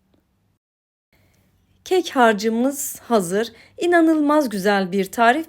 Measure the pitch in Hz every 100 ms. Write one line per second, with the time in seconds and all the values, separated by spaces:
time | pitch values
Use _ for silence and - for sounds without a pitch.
0 | _ _ _ _ _ _ _ _ _ _
1 | _ _ _ _ _ _ _ _ - 370
2 | 330 269 226 208 220 226 262 277 - -
3 | - 226 170 196 226 - _ - 349 339
4 | 320 311 294 302 262 202 196 202 185 196
5 | 185 - 233 285